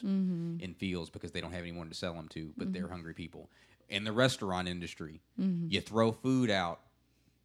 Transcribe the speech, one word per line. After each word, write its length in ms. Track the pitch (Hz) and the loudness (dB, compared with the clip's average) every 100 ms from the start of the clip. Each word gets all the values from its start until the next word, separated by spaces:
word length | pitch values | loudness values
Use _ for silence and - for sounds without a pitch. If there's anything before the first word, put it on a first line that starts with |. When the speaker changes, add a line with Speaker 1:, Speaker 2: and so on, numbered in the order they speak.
| 202 | 0
Speaker 1:
Mm-hmm. 540 | 196 185 170 170 170 | 2 2 0 -2 -4
Speaker 2:
in 140 | 95 | -8
fields 360 | - 95 90 80 | -4 -2 -2 -4
because 220 | - 82 | -8 -8
they 80 | 87 | -6
don't 140 | 82 | -6
have 100 | 87 | -6
anyone 240 | 87 87 80 | -6 -8 -8
to 80 | 85 | -6
sell 220 | 90 82 | -4 -4
'em 100 | 80 | -8
to, 240 | 82 78 - | -8 -8 -6
but 160 | 190 | -4
they're 100 | 185 | -4
Speaker 1:
Mm-hmm. 80 | 85 | -4
Speaker 2:
hungry 220 | 87 80 | -6 -8
people. 360 | 82 80 80 80 _ - _ - | -8 -10 -12 -18 _ -20 _ -6
In 160 | 98 | -4
the 80 | 107 | 0
restaurant 560 | 107 131 - 98 92 90 | 4 4 4 0 0 0
industry, 540 | 87 85 - 78 80 _ - | -2 -6 -8 -10 -12 _ -2
Speaker 1:
Mm-hmm. 280 | 190 170 165 | 0 0 2
Speaker 2:
you 120 | 92 | 0
throw 300 | - 110 113 | 2 4 4
food 380 | 110 131 131 117 | 4 4 4 6
out, 320 | 95 85 76 - _ _ _ _ _ | 4 2 -2 -12 _ _ _ _ _